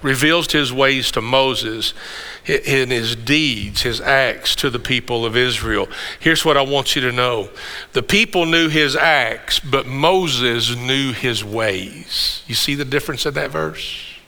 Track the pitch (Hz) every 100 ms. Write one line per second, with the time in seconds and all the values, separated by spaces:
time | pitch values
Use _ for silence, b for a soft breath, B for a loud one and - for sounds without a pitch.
0 | 143 131 151 170 160 156 135 127 135 135
1 | 123 - 113 131 135 120 113 110 98 -
2 | B B B B - 135 - 135 127 123
3 | 113 117 113 147 151 110 101 104 123 113
4 | - 135 127 - - - 143 120 - 123
5 | - 120 113 113 127 113 110 104 95 B
6 | B B 160 160 165 139 135 139 131 147
7 | 127 123 123 117 98 B B B B 143
8 | - 202 226 185 165 165 160 156 147 151
9 | 160 147 117 110 - - 139 135 123 135
10 | 156 190 175 123 123 117 113 120 123 135
11 | 135 120 127 110 104 110 110 95 98 156
12 | 175 - - - - 117 - 143 135 139
13 | - 135 151 139 - 143 80 78 - -
14 | - -